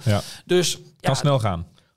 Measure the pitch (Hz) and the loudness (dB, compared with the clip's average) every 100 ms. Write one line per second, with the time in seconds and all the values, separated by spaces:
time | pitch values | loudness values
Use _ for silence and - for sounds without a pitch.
0 | 117 101 - - - 180 170 - - _ | 0 0 -2 -14 0 2 2 -4 -12 _
1 | - 135 147 135 110 85 82 _ _ | -2 0 2 2 0 -4 -8 _ _